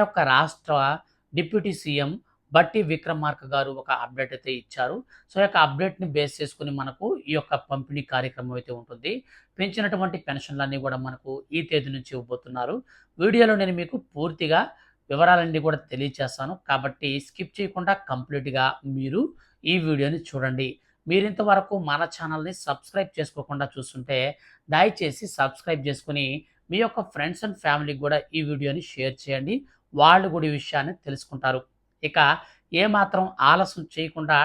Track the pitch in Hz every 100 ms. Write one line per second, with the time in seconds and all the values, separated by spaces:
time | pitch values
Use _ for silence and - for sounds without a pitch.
0 | 208 185 139 131 156 - - 147 135 160
1 | _ _ _ 143 165 214 196 175 156 143
2 | 143 190 _ _ _ 156 170 220 165 160
3 | 165 156 151 147 135 139 135 135 - 127
4 | 120 127 127 131 135 131 - - 127 208
5 | - - _ 190 202 190 151 139 190 185
6 | 180 143 143 - 143 - 143 139 135 -
7 | 208 370 - 151 - 143 - 135 131 143
8 | 139 131 131 131 123 123 120 120 113 117
9 | 143 247 - - _ - 196 208 208 185
10 | 190 160 - 139 - 139 139 139 131 127
11 | 131 - 135 135 - 165 165 151 135 135
12 | 123 131 120 123 - 127 123 233 - _
13 | _ - 196 233 220 208 190 175 170 254
14 | - 147 165 160 156 165 240 - _ _
15 | - 143 170 180 165 156 156 151 - 127
16 | 139 127 131 - 135 185 - 135 135 -
17 | 143 139 - - 175 - 196 190 180 196
18 | - 127 127 143 135 131 131 - 139 135
19 | 135 175 285 - _ _ 156 180 156 147
20 | 139 165 - 135 131 127 131 - _ _
21 | - 185 208 180 208 196 196 202 156 143
22 | 165 - 160 156 160 180 - 139 - 196
23 | 190 - 147 151 135 139 139 139 123 131
24 | 127 131 135 - _ _ - 151 208 -
25 | 160 135 202 - 135 - - 156 139 135
26 | - 147 135 139 - _ - 185 226 -
27 | - 147 151 180 214 185 156 147 147 139
28 | 143 147 - 156 147 143 143 156 - -
29 | 131 131 139 135 143 247 - _ _ 143
30 | 151 185 190 165 156 147 - 147 143 180
31 | 143 135 - 131 131 131 - _ _ _
32 | 151 165 143 160 - _ _ 165 208 208
33 | 196 190 185 - 135 175 185 - 156 -
34 | 160 160 156 147